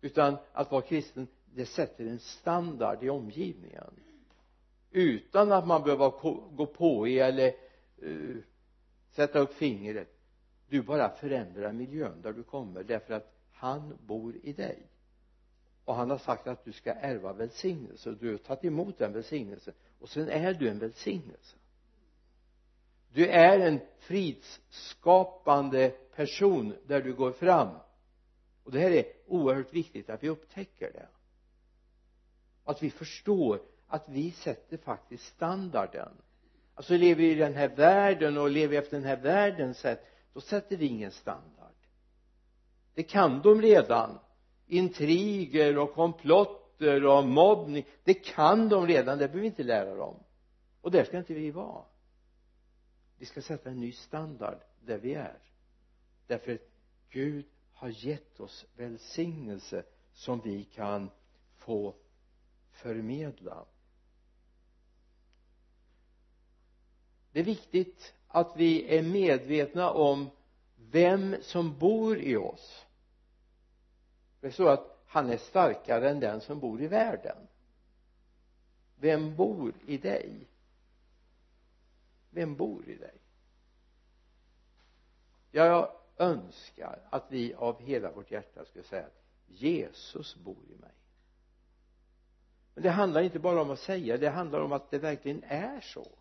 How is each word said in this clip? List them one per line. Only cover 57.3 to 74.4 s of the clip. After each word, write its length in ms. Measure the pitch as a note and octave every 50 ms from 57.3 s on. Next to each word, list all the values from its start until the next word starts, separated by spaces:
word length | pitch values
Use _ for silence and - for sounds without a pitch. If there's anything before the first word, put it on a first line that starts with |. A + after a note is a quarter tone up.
| D3 C#3+ C#3+ _ _ _ _ _
har 160 | _ _ C3 B2
gett 520 | A2+ G#2+ A2+ C3 D3+ C#3+ _ _ _ _
oss 260 | G2+ F2+ - - - _ _
välsignelse 1080 | - A#2+ A#2+ A2+ A2+ - - - - E3 E3+ E3 D#3 C3+ G#2+ G2+ F#2+ - - - F#2 - _ _ _ _ _
som 280 | _ _ - - B2 A#2+
vi 240 | A2+ A2+ G2+ G2+ G2+
kan 460 | _ _ - G#2+ G2+ G#2 G2+ G2 F#2 _ _ _ _ _ _ _ _ _
få 380 | _ - - A2+ G#2 G#2 G2 - _ _ _ _ _ _ _ _ _ _ _ _ _ _ _
förmedla. 920 | _ - - A#2+ A2 A2+ A2 A2 B2+ D3 D#3 D3 - _ F#2+ F#2 - E2 - _ _ _ _ _ _ _ _ _ _ _ _ _ _ _ _ _ _ _ _ _ _ _ _ _ _ _ _ _ _ _ _ _ _ _ _ _ _ _ _ _ _ _ _ _ _ _ _ _ _ _ _ _ _ _ _ _ _ _ _ _ _ _ _ _ _ _ _ _ _ _ _ _
Det 80 | _ D3
är 40 | E3+
viktigt 720 | G3+ A3 - - _ - F#3 F#3 F3+ - _ - - _ _ _ _
att 280 | - E3+ E3+ E3+ -
vi 420 | D#3 E3+ E3 D#3+ D#3+ - - D#3 D#3+
är 40 |
medvetna 880 | D#3+ E3 F#3 G3+ F#3+ E3+ C#3 B2+ B2 C3+ D3+ D3+ C#3+ C#3+ - F3 F3+ E3+
om 400 | - D#3+ D3+ C#3+ C#3 C#3 C#3+ C3+ - _ _ _ _ _ _ _ _
vem 600 | _ A#2 A2+ B2 D#3+ F3 F3 F#3+ G3 F#3+ G3 G3 -
som 360 | - - - F3 E3+ D#3+ D3 C3+
bor 400 | D3+ F#3+ A3 A3 A3 A3 A3 -
i 180 | - C#3 B2
oss. 500 | G#2+ F#2 - - - - - - - - _ _ _ _ _ _ _ _ _ _ _ _ _ _ _ _ _ _ _ _ _ _ _ _ _ _ _ _ _ _ _